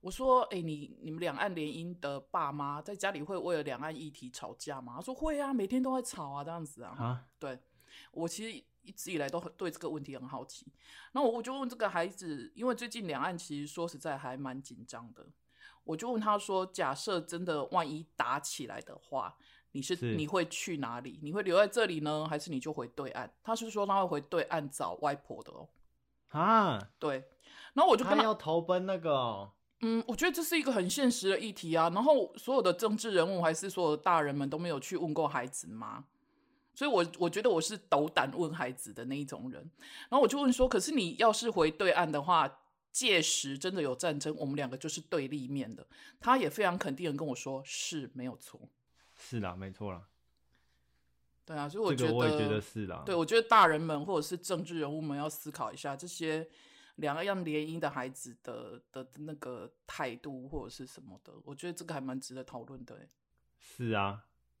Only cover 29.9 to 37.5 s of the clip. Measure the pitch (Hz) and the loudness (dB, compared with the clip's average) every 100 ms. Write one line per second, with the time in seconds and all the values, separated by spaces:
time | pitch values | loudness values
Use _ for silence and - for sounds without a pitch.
29.9 | 226 226 220 349 320 320 339 269 226 185 | 0 0 0 2 2 0 2 2 2 2
30.9 | 285 269 233 190 196 220 196 165 165 165 | 2 2 4 2 0 -2 -8 0 4 4
31.9 | 175 262 285 196 - - 269 185 175 220 | 4 6 6 6 -4 2 4 4 4 2
32.9 | 214 226 190 180 190 165 165 196 185 170 | 0 2 4 4 4 2 2 -2 2 2
33.9 | 151 185 170 147 139 139 151 175 147 - | 4 4 4 4 0 0 -2 -2 -4 -2
34.9 | 180 170 151 151 143 127 - 160 110 110 | -2 0 2 2 0 -4 -8 -10 -10 -10
35.9 | 110 139 _ _ _ _ _ _ - 294 | -10 -14 _ _ _ _ _ _ -4 2
36.9 | 220 170 - 185 202 220 | 4 4 2 0 0 0